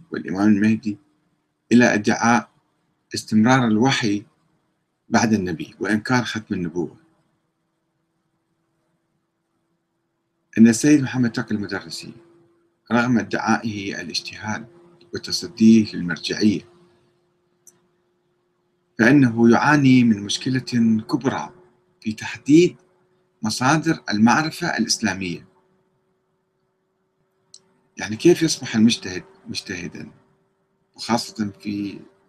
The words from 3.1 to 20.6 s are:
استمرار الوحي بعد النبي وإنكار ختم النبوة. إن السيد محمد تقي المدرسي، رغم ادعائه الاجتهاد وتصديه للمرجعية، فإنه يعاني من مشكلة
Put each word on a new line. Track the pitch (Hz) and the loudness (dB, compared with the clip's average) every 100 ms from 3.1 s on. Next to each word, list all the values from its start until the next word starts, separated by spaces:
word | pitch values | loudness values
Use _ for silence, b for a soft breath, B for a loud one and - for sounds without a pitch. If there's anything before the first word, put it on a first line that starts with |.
| 104 | -14
استمرار | - 107 120 131 117 | -2 2 4 2 2
الوحي | 107 131 131 110 104 - _ _ _ _ _ _ _ - | 2 0 0 -2 -4 -8 _ _ _ _ _ _ _ -4
بعد | 117 117 | 0 0
النبي | 104 90 78 - - | 0 -2 -8 -12 -8
وإنكار | 95 107 107 123 | -4 -2 0 -2
ختم | 113 110 - 95 | -2 -8 -8 -6
النبوة. | 87 87 80 - _ _ _ _ _ _ _ _ _ _ _ _ _ _ _ _ _ _ _ _ _ _ _ _ _ _ _ _ _ _ _ _ _ _ _ - | -6 -6 -8 -12 _ _ _ _ _ _ _ _ _ _ _ _ _ _ _ _ _ _ _ _ _ _ _ _ _ _ _ _ _ _ _ _ _ _ _ 6
إن | 113 | 6
السيد | 113 147 147 | 6 4 4
محمد | 127 127 120 | 2 -2 -2
تقي | 127 - 107 | -2 -6 -6
المدرسي، | 95 95 82 - 82 - _ _ _ _ _ _ - | -6 -8 -10 -16 -16 -20 _ _ _ _ _ _ -4
رغم | 120 120 113 | -2 2 0
ادعائه | 98 - 107 110 113 101 98 - | 0 -4 -2 -4 -4 -8 -8 -10
الاجتهاد | 90 - - - 107 107 113 - _ _ _ | -8 -10 -10 -12 -10 -10 -12 -20 _ _ _
وتصديه | 98 - - 92 - 113 113 104 87 | -14 -8 -8 -8 4 6 6 4 -4
للمرجعية، | 87 80 - 85 107 85 - _ _ _ _ _ _ _ _ _ _ _ _ _ _ _ _ _ _ _ _ _ _ - | -6 -6 -8 0 0 0 -6 _ _ _ _ _ _ _ _ _ _ _ _ _ _ _ _ _ _ _ _ _ _ 0
فإنه | 120 143 127 113 117 | 4 4 4 4 4
يعاني | 110 131 151 135 127 | 4 2 2 4 4
من | 120 101 | 4 0
مشكلة | 101 - 131 131 | -4 -8 -6 -6